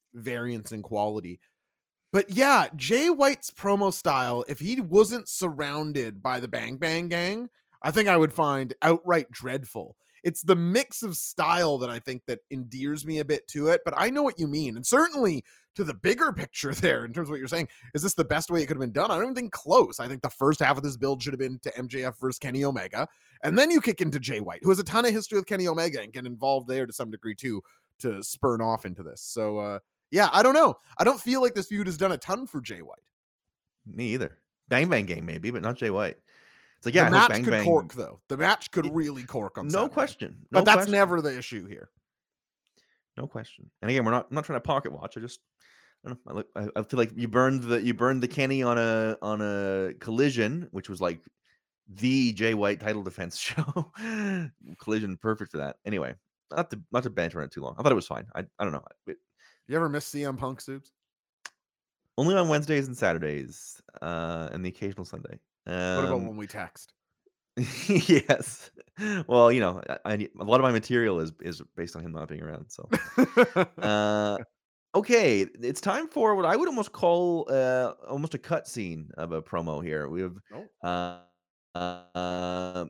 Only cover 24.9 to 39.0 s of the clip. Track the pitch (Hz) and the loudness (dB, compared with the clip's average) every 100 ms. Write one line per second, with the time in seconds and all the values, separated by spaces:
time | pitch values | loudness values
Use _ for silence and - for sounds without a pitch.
24.9 | 220 240 220 202 208 185 202 180 165 170 | 2 2 2 0 -2 -2 -2 0 0 0
25.9 | 135 104 131 123 120 135 135 123 131 135 | -2 -8 -10 -10 -4 0 0 0 -4 -4
26.9 | - 120 107 113 104 - 107 - _ _ | -6 -10 -8 -10 -8 -6 -6 -8 _ _
27.9 | - 127 101 98 - 139 117 113 113 101 | -8 -6 -4 -8 -2 0 2 0 -2 -4
28.9 | 90 82 - - 117 107 107 104 101 _ | -12 -14 -14 -12 -4 -4 -2 -4 -8 _
29.9 | _ - 165 196 151 240 285 294 - _ | _ -4 2 4 6 8 8 6 4 _
30.9 | - 196 - - 262 254 226 185 208 196 | 0 2 2 0 2 2 2 -4 -4 -4
31.9 | 160 190 160 - 202 262 147 120 95 73 | 0 0 0 -4 -6 -6 -10 -10 -12 -14
32.9 | - _ _ _ _ _ _ _ _ - | -20 _ _ _ _ _ _ _ _ -16
33.9 | 104 120 120 92 - _ _ - 123 170 | -8 -4 -4 -6 -10 _ _ 0 2 4
34.9 | 143 101 82 82 82 95 120 98 127 113 | 2 0 -4 -6 -6 -6 -4 -4 -2 -2
35.9 | 98 98 - _ _ _ _ _ _ - | 0 -2 -6 _ _ _ _ _ _ 0
36.9 | 151 135 185 233 208 123 110 104 165 - | 4 6 8 6 4 2 2 4 4 2
37.9 | 127 101 - - 135 170 214 - - 147 | -8 -12 -12 -10 -2 0 0 -2 -2 -2
38.9 | 160 | -2